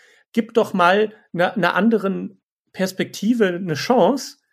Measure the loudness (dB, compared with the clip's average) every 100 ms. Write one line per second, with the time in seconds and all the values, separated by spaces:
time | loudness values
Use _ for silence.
0 | _ _ _ -6 -2 0 0 2 4 4
1 | 0 -4 _ -2 -2 0 0 2 2 2
2 | -2 -6 -8 -14 _ _ _ -8 -6 -4
3 | -8 -4 -2 0 0 -2 -6 -4 0 2
4 | 4 2 -6 -18 _